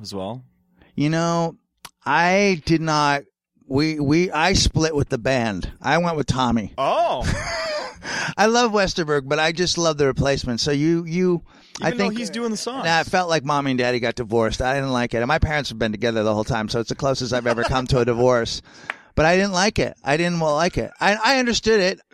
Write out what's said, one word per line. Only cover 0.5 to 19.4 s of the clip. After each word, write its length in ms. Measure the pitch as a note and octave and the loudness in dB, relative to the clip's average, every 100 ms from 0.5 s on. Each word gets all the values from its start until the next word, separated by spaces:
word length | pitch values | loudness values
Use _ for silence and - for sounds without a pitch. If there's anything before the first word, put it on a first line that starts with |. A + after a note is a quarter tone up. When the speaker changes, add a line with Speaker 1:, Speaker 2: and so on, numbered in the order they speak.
| _ _ _ _ | _ _ _ _
Speaker 2:
You 160 | - D3 | -2 0
know, 460 | D#3+ E3+ E3+ E3 - _ _ - _ | 0 0 -2 -2 -6 _ _ -20 _
I 580 | - D3+ F3 F#3+ G3+ F3+ | -2 2 4 4 2 0
did 160 | - E3 | 0 0
not. 440 | D#3+ D3+ D3 C#3+ C#3+ _ _ _ - | 2 2 2 0 -4 _ _ _ -4
We, 300 | C3+ D#3 D#3 | 0 0 0
we, 300 | C#3 D#3+ F#3 | 2 2 2
I 220 | D3+ E3+ | 0 2
split 400 | F#3+ - - D#3+ | 2 2 2 0
with 140 | D3 C3 | 0 -2
the 100 | C3 | -2
band. 520 | A2 C3+ A#2 F#2 - - | 0 0 0 -2 -6 -6
I 160 | - D#3 | 0 2
went 180 | F3 D#3 | 2 -2
with 100 | C3 | -2
Tommy. 460 | C3 B2 A#2 F#2+ - | 0 0 0 -2 -4
Speaker 1:
Oh. 460 | C#3 C4+ E4+ C#3+ | 0 0 0 0
Speaker 2:
<laughs> 1120 | - - - E5 D#5+ D5+ - - - - - - | -2 -2 -4 -6 -6 -8 -10 -12 -10 -6 -6 0
I 80 | G#3+ | 2
love 240 | A#3 A#3+ | 4 2
Westerberg, 500 | G#3 F#3+ - D#3 D3 C3+ | 2 0 -2 0 -2 0
but 100 | D3+ | 0
I 120 | D#3+ | 0
just 240 | E3+ F3 - | 0 -2 0
love 220 | E3+ D3+ | 0 2
the 80 | C#3 | 0
Replacements. 560 | C3 C#3+ C#3 B2 A2+ | 2 0 0 -2 -2
So 80 | D3+ | -2
you, 340 | C#3+ D#3 E3+ | 0 2 0
you, 380 | E3+ E3+ F#3 E3+ - - - - | -2 0 2 0 -4 -20 -20 -6
I 60 | D#3+ | -4
Speaker 1:
Even 100 | E3+ | 0
though 60 | G3 | -2
Speaker 2:
think 100 | A3 | -2
Speaker 1:
he's 120 | G#3+ | -6
doing 220 | A3 A#3 | -6 -4
the 40 | G#3+ | -4
songs. 280 | A#3 C4 | -6 -4
Speaker 2:
Nah, 160 | E3+ E3 | 0 0
it 60 | F3+ | 0
felt 220 | F#3+ F3 | -2 0
like 160 | D#3+ | 0
Mommy 280 | C#3 C#3+ C#3 | 0 0 0
and 60 | B2+ | 0
Daddy 200 | B2 B2 | 0 0
got 140 | A#2 | -2
divorced. 480 | - A2+ A#2 A2 - | -4 -2 0 0 0
I 120 | B2+ | -2
didn't 180 | C#3 C3+ | -2 0
like 200 | B2 A#2+ | -2 0
it. 40 | A#2 | 0
And 80 | A#2+ | 0
my 100 | D#3+ | 0
parents 300 | D#3+ D3+ B2+ | 0 0 -4
have 80 | A2 | -2
been 140 | A2+ | -2
together 300 | G#2 A#2 A2+ | 0 -2 0
the 100 | G#2+ | 0
whole 120 | G#2+ | 0
time, 240 | A2 A#2+ G#2+ | 0 -2 -2
so 100 | A#2 | -2
it's 80 | A2+ | -4
the 60 | |
closest 380 | C#3 C#3+ C3 B2+ | -2 -2 -2 -2
I've 140 | B2 A#2+ | -2 0
ever 180 | A#2 | 0
come 220 | A#2+ C3 B2 | 0 0 0
to 100 | C3 | 2
a 60 | |
divorce. 580 | A#2+ A#2 B2+ B2 A2+ - - - - - - - | 2 4 4 4 0 -6 -12 -14 -14 -14 -6 0
But 80 | D#3 | 2
I 100 | |
didn't 160 | F#3 | 4